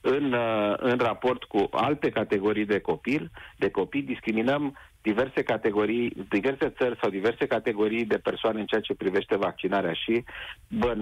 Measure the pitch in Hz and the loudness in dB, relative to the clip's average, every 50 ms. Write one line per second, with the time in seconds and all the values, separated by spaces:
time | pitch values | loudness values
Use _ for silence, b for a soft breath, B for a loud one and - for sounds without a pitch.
0 | _ - 131 143 147 139 123 120 120 113 110 107 104 104 104 - - 127 123 127 | _ 2 2 2 2 0 0 0 0 2 2 2 2 2 0 0 2 0 2 2
1 | 123 117 104 - - 127 123 123 - - - 107 98 - - - 110 131 151 147 | 2 0 0 0 0 0 0 0 -4 -4 0 0 0 2 0 0 0 0 0 0
2 | - 156 - 117 107 - - 101 95 107 107 101 107 101 104 98 - - 82 78 | -2 -2 0 0 -2 0 0 0 2 2 0 0 0 0 0 -2 0 -2 -4 -2
3 | _ - 127 156 165 165 B B B B B B - 98 - - 92 87 - 139 | _ -2 -2 -2 -2 -6 B B B B B B -2 0 0 0 -2 0 -2 -4
4 | 139 - 123 104 - - 110 110 113 123 139 147 147 139 139 B B B B _ | -4 -4 -6 -6 -4 -2 0 0 2 2 2 2 0 -2 -4 B B B B _
5 | _ 107 107 101 127 139 - - 143 - 120 110 - 117 101 104 107 104 113 120 | _ -2 2 2 0 0 0 -2 0 0 0 0 0 0 2 4 2 2 2 2
6 | 120 120 - - 98 - - 104 95 131 135 135 160 135 - - 139 123 120 - | 0 -2 -2 -6 -8 -2 -2 0 2 2 0 2 0 -2 0 2 0 0 0 0
7 | - 120 185 98 95 226 - - - - - 113 - - 113 104 107 107 110 113 | -2 -2 0 2 0 0 0 2 0 0 0 0 0 -2 0 2 2 2 2 0
8 | 120 107 104 101 - - - - - 113 110 110 104 - - 110 101 - 101 - | 0 0 0 0 0 -2 -4 0 0 -2 0 0 -2 0 0 0 0 0 -4 -2
9 | - 95 90 98 92 - 113 98 98 92 85 - - 92 95 101 92 87 82 82 | -2 0 0 0 0 0 -2 0 0 -2 -2 -2 -4 0 0 0 0 0 -2 -4
10 | - - 113 120 120 B B B B B B B B - - 113 107 120 117 104 | -2 0 0 0 0 B B B B B B B B -6 -4 0 0 0 0 -2